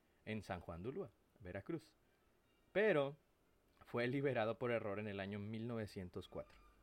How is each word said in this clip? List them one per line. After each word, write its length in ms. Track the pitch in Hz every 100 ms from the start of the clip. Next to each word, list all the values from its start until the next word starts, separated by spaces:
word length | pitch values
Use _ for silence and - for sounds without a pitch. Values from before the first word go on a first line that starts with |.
| _ _
en 180 | - 110
San 180 | 98 92
Juan 200 | - 85
de 60 | 107
Ulúa, 240 | 170 208 - _ _
Veracruz. 500 | 90 98 - 165 - _ _ _ _ _ _ _ _
Pero 460 | 185 214 156 139 151 _ _ _ _ _ _
fue 260 | - 120 123
liberado 500 | 139 139 120 110 113
por 120 | 123
error 260 | 113 107 98
en 120 | 107
el 100 | 98
año 200 | 98 104
mil 280 | 104 110 117
novecientos 640 | 117 107 101 90 98 -
cuatro. 260 | - - - - -